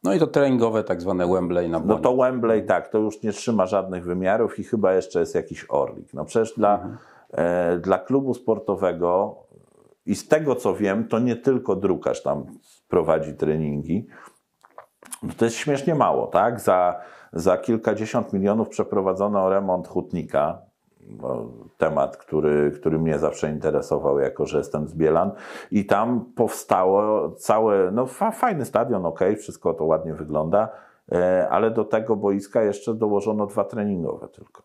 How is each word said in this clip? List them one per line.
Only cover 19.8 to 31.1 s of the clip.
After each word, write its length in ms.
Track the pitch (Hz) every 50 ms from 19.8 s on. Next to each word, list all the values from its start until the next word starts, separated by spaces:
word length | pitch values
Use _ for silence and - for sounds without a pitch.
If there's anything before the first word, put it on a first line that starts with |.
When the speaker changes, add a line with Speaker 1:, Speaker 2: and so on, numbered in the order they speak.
| 85 -
Speaker 2:
hutnika. 680 | - 92 87 - - 87 76 - - 71 71 80 82 - - _ _ _ _ _ _ _ - 50 52 53 -
No, 240 | 64 65 60 57 - 60 57 - - _ _
temat, 380 | 82 80 76 71 69 69 -
który, 540 | - - _ 80 78 76 76 73 73 73 73 73
który 260 | - - 82 80 78
mnie 200 | 80 80 78 73
zawsze 320 | 78 76 73 - - 78
interesował, 680 | 76 73 71 78 76 71 67 - - 71 - 71 69 71
jako 280 | 67 65 - - -
że 120 | - 78 76
jestem 300 | 69 - - 76 76 76
z 60 | 82
Bielan. 360 | 80 80 78 78 82 90 101 98 - - - - - - -
I 160 | - 104 98
tam 380 | - - 98 110 120 123 117 - - -
powstało 920 | - 117 107 - - - - 107 92 92 92 95 101 107 107 107 104 - 80
całe, 600 | 90 - - - 110 110 110 110 104 98 95 90
no 160 | 95 117 127
fa-, 240 | 131 - - 202 226
fajny 340 | 220 - - 247 208 151 123
stadion, 420 | - - 107 117 127 120 - 90
okej, 300 | 82 80 - - 95 107
wszystko 380 | 104 - - 92 - _ 87 80
to 100 | 80 78
ładnie 300 | 80 80 78 - 80 78
wygląda, 540 | 76 78 76 78 76 78 82 80 98 110 - - - - - _ _ _ -